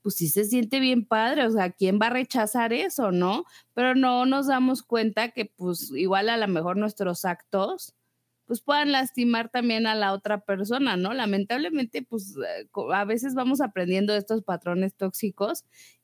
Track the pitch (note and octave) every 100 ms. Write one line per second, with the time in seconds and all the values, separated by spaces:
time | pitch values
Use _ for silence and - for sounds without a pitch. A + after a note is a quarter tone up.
0 | G3+ - D#3+ G3 G#3 B3 A3 C4+ C4 B3
1 | G3+ A3 A#3 D4+ A3+ A3 F3+ - F#3+ G3+
2 | A3+ B3 B3+ B3 G#3+ B3 A3+ A#3+ F#4 -
3 | G#3 F3 F3+ A#3+ - - _ A#3+ B3+ C4
4 | B3+ B3 B3+ C#4 C#4 C4 B3+ B3+ - A#3
5 | A3 G#3+ A#3+ - G#3+ - F3+ E3+ - C3+
6 | F#3 F#3+ G#3+ A#3 G3+ E3 F3 F#3+ G#3 -
7 | F#3 F3 F#3 F3 _ G3 G#3+ F#4 - -
8 | _ _ _ _ - A#3 - D4 D4 C4+
9 | C4 B3+ A#3+ A3+ A3+ B3 A#3+ A3 A3 G#3+
10 | G3 G3+ G3+ G3+ G3+ F#3+ G3+ B3+ C4+ F3+
11 | F#3+ C4 G#3+ G3 G3+ B3+ E4+ D4+ A#3+ -
12 | B3+ A3+ G3 C#3 F#2 E2+ G#2+ G3+ B2 F#3+
13 | G#3 A3+ C4+ B3+ B3+ C#4 B3+ F#3+ F3+ F#3+
14 | G#3 G#3 G3+ A3 G3 E3+ F3 F3 F#3+ -
15 | F#3+ - G#3 - G#3 F4 - - - _